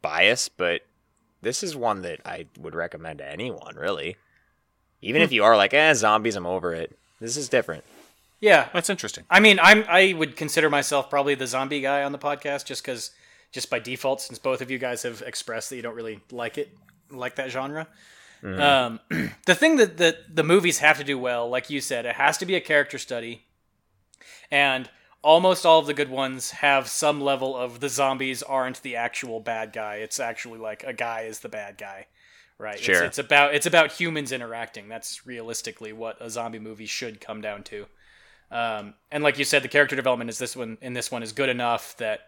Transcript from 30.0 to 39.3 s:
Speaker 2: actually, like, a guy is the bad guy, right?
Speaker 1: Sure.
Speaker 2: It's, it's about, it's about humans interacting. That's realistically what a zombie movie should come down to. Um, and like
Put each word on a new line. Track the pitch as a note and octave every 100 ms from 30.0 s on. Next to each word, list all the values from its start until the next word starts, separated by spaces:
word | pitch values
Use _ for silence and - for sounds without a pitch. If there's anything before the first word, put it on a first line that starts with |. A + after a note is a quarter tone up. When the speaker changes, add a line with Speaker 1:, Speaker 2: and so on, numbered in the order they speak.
| G#2+ -
Speaker 2:
actually, | B2 A2+ B2 A2+
like, | A2 G#2+
a | C#3
guy | A#2 A#2 A2+
is | A2+ G#2+
the | A#2+
bad | G#2+ G2+ G2+
guy, | G2+ G2 G#2 _ _ _ _ _
right? | A2 G#2
Speaker 1:
Sure. | -
Speaker 2:
It's, | F2+
it's | E2+ -
about, | - C#3+ C#3+
it's | D3 E3+
about | E3+ D#3
humans | - E3+ D#3 C#3
interacting. | B2+ A#2+ A2+ A#2 - G2+
That's | A2+ - - -
realistically | A#2+ A2+ A#2 - A2 A2
what | A2 A2+ G#2+
a | A#2
zombie | A2+ A#2 A2+
movie | G#2+ G#2+ A2
should | - B2 G#2+
come | - G#2+
down | G#2+ G#2
to. | - G#2 G#2 _ _ _ _ _ _
Um, | A#2 A#2 G#2+ G#2 - _
and | D3
like | D3